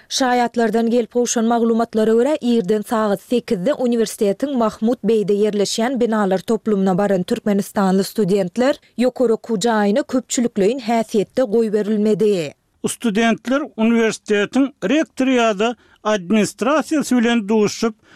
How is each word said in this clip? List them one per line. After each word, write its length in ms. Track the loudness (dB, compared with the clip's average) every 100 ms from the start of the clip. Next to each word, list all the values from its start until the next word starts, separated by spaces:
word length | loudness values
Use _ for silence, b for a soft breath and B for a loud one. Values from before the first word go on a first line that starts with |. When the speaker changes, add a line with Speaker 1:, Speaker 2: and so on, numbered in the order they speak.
| b
Speaker 1:
Şaýatlardan 840 | -2 0 0 0 0 0 0 0
gelip 220 | 0 0
gowşan 320 | -2 -2 0
maglumatlara 680 | 0 2 2 0 0 0 2
görä, 240 | 2 2 0
ýerden 460 | 0 0 0 -2 -2
sagat 340 | -2 0 -2
sekizde 520 | -2 -4 -2 -2 -2
universitetiň 840 | 0 0 0 -2 0 -2 0 -2 0
Mahmud 420 | -2 0 -2 0
Beýde 280 | 0 0 0
ýerleşýän 680 | 0 0 0 -2 -2 -2 -2
binalar 380 | 0 0 0 -2
toplumuna 600 | -2 -2 0 0 0 0
baran 240 | 0 0
türkmenistanly 840 | -2 -4 0 -2 -2 -2 2 2
studentler 680 | 0 -2 0 0 0 0 0 -2 b -2
ýokary 340 | -2 0 0
okuw 240 | 0 -2 -2
jaýyna 460 | 0 2 2 0
köpçülikleýin 800 | -2 -4 -2 -2 -2 0 0 0
häsiýetde 600 | -2 -2 0 -2 -2 -2
goýup 300 | 0 0 0
berilmedi. 840 | -2 -2 0 0 2 2 0 -4 -12 _ _ -8
Speaker 2:
Studentler 760 | -4 -2 0 0 0 -2 -4 -4 -2
universitetiň 920 | 0 2 0 -2 -2 -2 0 0 -2 -2
rektory 500 | -2 0 -2 -2 0
ýa-da 400 | 2 2 0 -2 -4 b b
administrasiýasy 1120 | -2 -2 0 0 0 -2 0 0 0 -4 0 0
bilen 320 | 2 0 0
duşup, 460 | 0 0 0 -4 -4 B